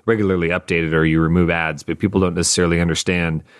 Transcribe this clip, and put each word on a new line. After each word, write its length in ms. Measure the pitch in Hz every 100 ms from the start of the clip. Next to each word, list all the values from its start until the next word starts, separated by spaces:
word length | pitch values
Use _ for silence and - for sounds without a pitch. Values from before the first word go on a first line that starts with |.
| -
regularly 440 | 113 101 92 85
updated 440 | 87 - 85 80
or 100 | 80
you 160 | 80 80
remove 300 | 80 87 85
ads, 320 | 85 80 73
but 160 | - 82
people 240 | 101 98
don't 140 | 92 85
necessarily 440 | 85 - 87 85
understand 640 | 85 80 - 90 85 80 -